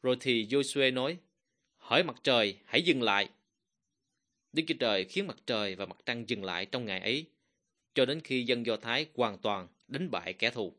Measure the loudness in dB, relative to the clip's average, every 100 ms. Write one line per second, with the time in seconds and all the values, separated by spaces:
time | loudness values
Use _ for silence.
0 | 0 0 2 2 2 0 0 2 2 2
1 | -2 -4 _ _ _ _ _ _ 0 2
2 | 2 0 2 4 4 0 0 0 4 4
3 | 4 2 0 _ _ _ _ _ _ _
4 | _ _ _ _ _ -4 -2 0 2 2
5 | 0 -4 -6 -8 -4 -2 -2 -6 -8 -8
6 | -6 -6 -4 -4 -4 -4 -4 -6 -4 -4
7 | -2 -4 -6 _ _ _ _ _ _ 2
8 | 2 0 -2 -4 0 0 0 -4 -2 -4
9 | -4 -2 -2 0 -4 -4 -6 _ _ -6
10 | -4 -6 -6 -2 -4 -2 -8